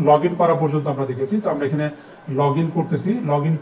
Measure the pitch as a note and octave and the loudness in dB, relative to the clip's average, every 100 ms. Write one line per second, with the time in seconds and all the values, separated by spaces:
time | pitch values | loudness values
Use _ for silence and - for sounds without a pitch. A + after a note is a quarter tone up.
0 | D3 D3 E3+ E3+ E3+ D#3+ D3+ D3+ D3 C3+ | 4 4 4 2 2 2 0 -2 -2 -4
1 | C3 B2 C3+ G#3+ G3 C#3+ C#3+ D3+ D3+ - | -4 -4 -2 -2 -2 -2 -2 -2 -4 -6
2 | - - - C3+ D3 C#3 E3 E3+ - D3 | -18 -16 -6 0 0 2 0 -2 -2 -2
3 | F#3+ A#3+ D3 C#3+ D3+ D#3 | 0 -2 0 0 0 0